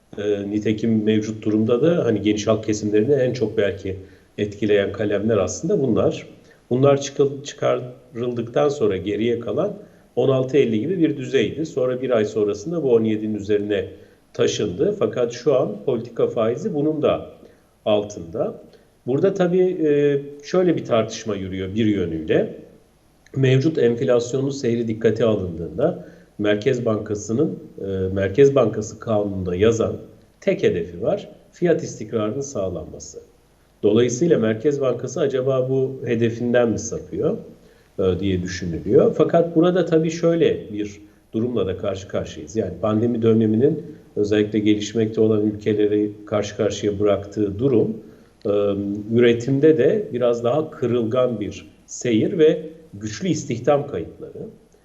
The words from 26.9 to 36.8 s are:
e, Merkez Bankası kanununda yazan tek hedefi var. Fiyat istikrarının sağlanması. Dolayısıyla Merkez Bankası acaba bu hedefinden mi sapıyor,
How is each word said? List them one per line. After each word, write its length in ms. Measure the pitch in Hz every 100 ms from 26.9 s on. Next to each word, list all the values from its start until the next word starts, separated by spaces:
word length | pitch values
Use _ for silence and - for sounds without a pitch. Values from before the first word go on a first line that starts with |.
| 104 107 104 - 113 185 185 - -
e, 40 | 98 95 92
Merkez 420 | 98 98 120 139
Bankası 460 | 135 110 107 104 -
kanununda 560 | 120 104 101 95 90 90
yazan 400 | 110 156 95 - - - _ _
tek 220 | - 175
hedefi 400 | 123 90 85 87
var. 260 | 123 208 - - -
Fiyat 300 | - 175 160
istikrarının 580 | 123 - 107 117 107 135
sağlanması. 800 | 139 110 95 85 78 - - - - _ _ _ _ _
Dolayısıyla 560 | 104 110 123 120 170 131
Merkez 420 | 110 110 151 139
Bankası 400 | 131 120 123 -
acaba 480 | 147 131 131 131 127
bu 300 | 131 131 - 120
hedefinden 640 | 117 117 113 120 120 117
mi 100 |
sapıyor, 580 | 101